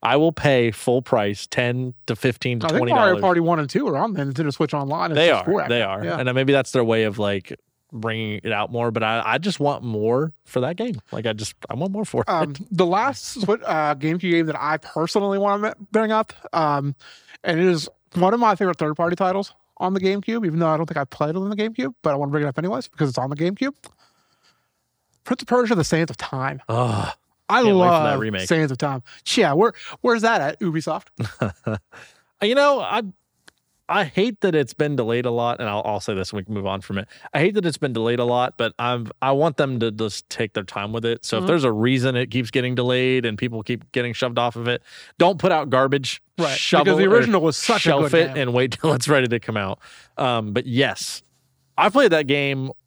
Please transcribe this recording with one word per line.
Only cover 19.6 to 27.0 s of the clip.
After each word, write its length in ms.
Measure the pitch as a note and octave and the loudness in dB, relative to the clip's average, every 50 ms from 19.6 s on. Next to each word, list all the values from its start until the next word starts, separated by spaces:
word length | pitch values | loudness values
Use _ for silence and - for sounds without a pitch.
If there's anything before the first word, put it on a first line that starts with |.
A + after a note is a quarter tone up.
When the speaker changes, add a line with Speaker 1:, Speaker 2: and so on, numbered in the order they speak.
| _ _ _ - | _ _ _ -4
Speaker 2:
on 160 | - F#3 F#3+ | -2 -2 -2
the 80 | G3 | 0
GameCube, 440 | F#3 F#3+ G3 G3+ G3 - A3+ A#3 A3 | 0 0 0 0 -2 -4 -4 -2 -2
even 140 | F3 D3+ E3 | -2 0 2
though 80 | E3+ D#3+ | 2 2
I 80 | D#3 | 2
don't 100 | D3+ E3+ | 0 0
think 120 | D#3 E3 D#3 | -2 -2 -4
I 80 | C#3 | -4
played 240 | - - - D3+ D3 | -6 -4 -4 -2 -2
it 80 | D#3+ F#3 | -2 -2
on 120 | F#3+ G3+ | -4 -4
the 60 | G#3+ | -2
GameCube, 380 | G3+ G#3+ A3+ A3+ - B3+ C4+ B3 _ | -2 -4 -4 -2 -4 -6 -6 -6 _
but 100 | _ D#3+ | _ -2
I 60 | C#3+ C#3 | 0 0
wanna 140 | D3 C#3+ | -2 -2
bring 120 | C#3+ D3 D3 | 0 -2 -2
it 40 | D3 | -2
up 100 | C3+ - | -4 -4
anyways 320 | D#3 F3+ G#3+ C4 A#3+ - | -4 -4 -4 -4 -8 -10
because 180 | _ - D#3+ C#3 | _ -2 -2 -2
it's 100 | B2 - | 0 -2
on 120 | B2 C3+ | -4 -4
the 80 | C#3+ D3 | -4 -2
GameCube. 360 | D#3+ F3 G3+ - C4+ C#4 C#4 _ _ - _ _ _ _ _ _ _ _ _ _ _ _ _ _ _ _ _ _ _ _ _ _ _ _ _ _ _ | -2 -2 -2 -2 -4 -6 -6 _ _ -20 _ _ _ _ _ _ _ _ _ _ _ _ _ _ _ _ _ _ _ _ _ _ _ _ _ _ _
Prince 180 | - A#3+ - - | -4 -4 -4 -2
of 40 | - | 0
Persia: 280 | A#3+ B3 B3 A3 A#3 | 2 2 2 2 2
The 80 | F3+ D#3 | 0 2
Sands 260 | - - D#3+ E3 D#3 | 2 2 0 0 0
of 60 | B2+ - | -4 -10
Time. 440 | - - - C3 C3 C3+ C#3+ C3+ - - | -10 -8 -6 -4 -4 -4 -6 -6 -6 -4
Speaker 1:
Ugh. 440 | A2+ A#2 B2 B2 A2 G#2 | -2 0 0 0 0 -2